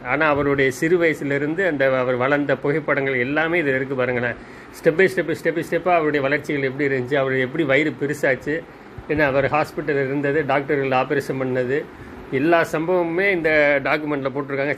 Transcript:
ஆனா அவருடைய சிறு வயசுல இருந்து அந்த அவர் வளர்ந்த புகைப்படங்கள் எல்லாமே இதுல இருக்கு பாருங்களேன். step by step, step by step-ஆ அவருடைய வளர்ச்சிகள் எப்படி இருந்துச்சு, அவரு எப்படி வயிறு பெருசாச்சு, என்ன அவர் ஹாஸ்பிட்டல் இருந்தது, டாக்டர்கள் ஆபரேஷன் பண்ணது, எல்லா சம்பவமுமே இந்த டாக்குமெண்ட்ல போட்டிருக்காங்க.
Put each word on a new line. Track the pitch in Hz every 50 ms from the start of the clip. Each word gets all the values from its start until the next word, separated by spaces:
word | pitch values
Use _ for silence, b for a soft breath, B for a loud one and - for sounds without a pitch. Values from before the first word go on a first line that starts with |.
| 127
ஆனா | 123 131 147 160 151
அவருடைய | 143 143 143 143 143 139 135 135
சிறு | 131 - 165 160 180 175
வயசுல | 170 160 143 - 151 139 143
இருந்து | 135 147 147 160 185 196
அந்த | 175 151 135 135 135 131 131
அவர் | 123 127 123
வளர்ந்த | 120 127 139 147 143 143 143 135
புகைப்படங்கள் | - - 143 147 160 147 156 139 139 135 139 135 123
எல்லாமே | 123 135 147 156 160 160 170 180
இதுல | 151 139 131
இருக்கு | 131 131 131 139
பாருங்களேன். | 127 123 127 123 120 123 117 113 - B B B B B B B - -
step | 165
by | 156 180 190 180 185
step, | 180 156 165 151 -
step | - 165 156
by | 170 147 -
step-ஆ | 175 165 170 185
அவருடைய | 175 165 151 151 143 143
வளர்ச்சிகள் | 135 139 147 143 143 - 151 139 135 131
எப்படி | 127 139 147 131 135
இருந்துச்சு, | 131 123 120 143
அவரு | 139 135 135 131 131
எப்படி | 127 123 143 160 160
வயிறு | 135 135 147 156 156 - -
பெருசாச்சு, | 143 139 147 - - 143 131 127 - 147 151 165 - B B B B B B B - -
என்ன | 151 151 151
அவர் | 139 131 139 135
ஹாஸ்பிட்டல் | 123 151 151 147 - - 175 151 151 147 139 135
இருந்தது, | 131 143 143 139 143 139 160 143
டாக்டர்கள் | 131 135 147 139 143 151 139 135 135
ஆபரேஷன் | 131 127 131 - 151 139 - - 139 131
பண்ணது, | 131 127 127 127 127 123 139 151 - - - B B B B B - - 139 127
எல்லா | 143 170 170 165 160 - -
சம்பவமுமே | 156 165 170 185 180 175 165 165 180 196 202 190
இந்த | 170 156 160 156 151 147 147 147 139 135
டாக்குமெண்ட்ல | 135 147 151 151 147 147 139 135 135 123
போட்டிருக்காங்க. | 143 139 135 139 135 139 147 139